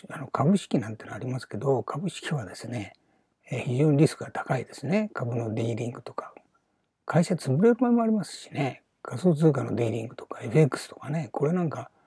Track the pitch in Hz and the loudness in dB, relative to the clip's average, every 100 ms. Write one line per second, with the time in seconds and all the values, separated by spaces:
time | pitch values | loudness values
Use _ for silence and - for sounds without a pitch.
0 | - 160 139 - 143 202 - - 110 110 | -14 -12 -4 2 4 4 2 -2 -2 -8
1 | - - 123 127 - 104 139 127 - 143 | -12 -8 -6 -6 -6 -4 0 0 -2 -6
2 | 185 - - 147 - - 117 117 95 - | -6 -6 -6 -6 -6 -12 -8 -8 -8 -14
3 | _ _ _ _ - 127 135 123 156 143 | _ _ _ _ -8 -6 -2 2 4 6
4 | 156 - - - - 127 - - 135 208 | 4 2 -10 -6 -4 -4 -4 -8 -2 -2
5 | 214 - 120 120 113 110 117 113 120 123 | -2 -4 -4 -4 -4 -2 -2 -2 -6 -8
6 | - - - - _ _ _ _ _ _ | -14 -14 -14 -16 _ _ _ _ _ _
7 | - 165 175 175 139 135 226 233 240 240 | 0 2 2 0 0 4 6 6 4 4
8 | 226 220 - - - - 127 - _ _ | 4 0 -2 -10 -8 -4 -4 -4 _ _
9 | - 123 180 147 160 131 117 107 117 113 | -10 0 2 6 4 4 0 0 0 -2
10 | - - - - 117 151 143 - - - | -6 -10 -14 -10 2 4 4 2 -10 -12
11 | 127 160 - - 143 180 165 - - _ | -6 -6 -4 -2 0 2 0 -4 -10 _